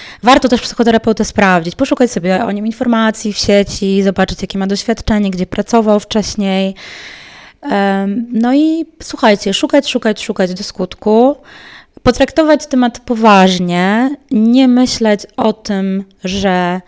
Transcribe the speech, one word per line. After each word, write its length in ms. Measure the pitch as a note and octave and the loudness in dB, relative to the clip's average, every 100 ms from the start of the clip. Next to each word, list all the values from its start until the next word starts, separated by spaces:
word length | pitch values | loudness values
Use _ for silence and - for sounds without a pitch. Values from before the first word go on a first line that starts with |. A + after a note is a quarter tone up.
| - - | -20 -4
Warto 260 | A3+ C#4+ C4 | 2 4 4
też 120 | B3 | 0
psychoterapeutę 640 | - - A#3 A3+ A3+ A3 | -2 -2 2 2 2 -2
sprawdzić, 520 | G#3+ - G3 F3+ E3 - | -2 0 2 2 0 -4
poszukać 360 | C4+ C#4 A#3+ | -2 0 0
sobie 320 | G3 F3 F#3 | 0 -2 -2
o 80 | F#3 | -2
nim 140 | G3+ A3 | -4 -6
informacji 680 | A3 B3 A3+ A3 A3 G#3+ | -4 -2 0 0 -2 -6
w 60 | G3 | -4
sieci, 640 | - G3+ G3 - G3 G3 | 2 2 2 -2 -2 0
zobaczyć, 400 | G3 F#3+ F#3+ F#3 | 0 0 -2 -4
jakie 160 | F#3+ G3 | -8 -6
ma 80 | F#3+ | -4
doświadczenie, 640 | G3+ - A3 - G#3+ G3 | -4 -4 -4 -2 -2 -2
gdzie 160 | F#3 F#3 | -4 -6
pracował 540 | - G3+ A#3 G#3+ G#3 | -6 -2 0 2 0
wcześniej. 720 | - A3 G3 - G3 F#3+ F#3+ F#3+ - - - - - - - _ | 0 -4 -4 -4 -2 0 -2 -6 -16 -18 -20 -20 -20 -20 -20 _
Em, 640 | C#4+ G3+ G3 G3 G3 G3+ A#3 | -4 -2 0 0 -2 -4 -4
no 220 | A3 A#3+ | -2 0
i 320 | C#4 D#4 E4 D#4 - | 2 2 0 -6 -12
słuchajcie, 520 | - - A3+ G3+ G3+ | -14 0 2 2 0
szukać, 360 | G3 C#4+ C#4+ - | -2 0 0 0
szukać, 320 | A#3+ A3 G#3 | -2 -2 -4
szukać 320 | - G3+ F#3 | -4 -2 -2
do 100 | F#3 | -4
skutku. 720 | G#3 - F#3 - G#3 A3 C4 C#4+ - - - - _ - | -10 -8 -8 -4 0 4 4 0 -10 -20 -20 -20 _ -4
Potraktować 640 | B3+ - C4 - D#4 D4+ - | 0 2 0 2 2 2 0
temat 340 | C4 A#3+ A#3 | 0 0 -2
poważnie, 1160 | - A3+ A3 G3 F#3+ F3+ F3 F3 F#3 A3 C4 C#4+ - | -6 2 4 6 4 2 -2 0 0 0 -2 -4 -4
nie 380 | A3 A3+ B3 C4 | 0 2 4 4
myśleć 580 | B3 B3+ - A3 G#3 - - | 4 2 0 0 0 -4 -4
o 160 | A3 | -2
tym, 520 | G#3+ - G3 F#3+ F#3+ G3 _ | -2 -4 -4 -2 -4 -8 _
że 560 | F#3 G3 G3 F3+ F3 F#3 | -8 -4 0 0 -2 -4